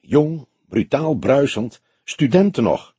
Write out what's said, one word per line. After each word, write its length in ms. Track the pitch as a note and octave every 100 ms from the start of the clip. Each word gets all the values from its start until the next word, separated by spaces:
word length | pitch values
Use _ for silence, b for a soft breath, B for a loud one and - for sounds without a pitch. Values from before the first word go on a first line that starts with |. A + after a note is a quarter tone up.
jong, 460 | - C3 D3+ E3 B2+ _ _
brutaal, 460 | A2 - C3+ D#3+
bruisend, 680 | B2+ C3 C3+ C#3+ A2 A#2 - _ _
studenten 580 | - - C#3+ F#3 G3 -
nog. 320 | G#2+ C2 -